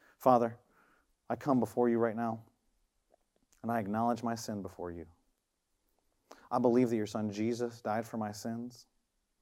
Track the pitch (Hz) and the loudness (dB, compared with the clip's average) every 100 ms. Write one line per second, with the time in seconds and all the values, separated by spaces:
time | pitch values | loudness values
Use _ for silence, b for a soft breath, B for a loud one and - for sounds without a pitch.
0 | b b 131 123 117 113 _ b b b | b b 4 6 4 -2 _ b b b
1 | b _ - 117 147 131 110 - 120 117 | b _ -8 -4 2 2 2 2 2 4
2 | 117 107 117 113 - _ _ _ _ _ | 2 0 -4 -4 -10 _ _ _ _ _
3 | _ _ _ _ _ _ 113 117 101 107 | _ _ _ _ _ _ -4 -4 -2 0
4 | 117 117 120 117 - 104 95 - 87 85 | 0 0 -4 -6 -6 -8 -8 -10 -10 -10
5 | 80 _ _ _ _ _ _ _ _ _ | -14 _ _ _ _ _ _ _ _ _
6 | _ _ B B B 123 123 117 123 117 | _ _ B B B 2 4 6 4 2
7 | 104 113 107 101 110 117 120 117 107 107 | -2 -4 -4 -2 -2 -2 -4 -4 -4 -4
8 | 117 117 107 104 120 113 123 123 - _ | -4 -6 -6 -8 -8 -8 -10 -16 -20 _
9 | _ _ _ _ | _ _ _ _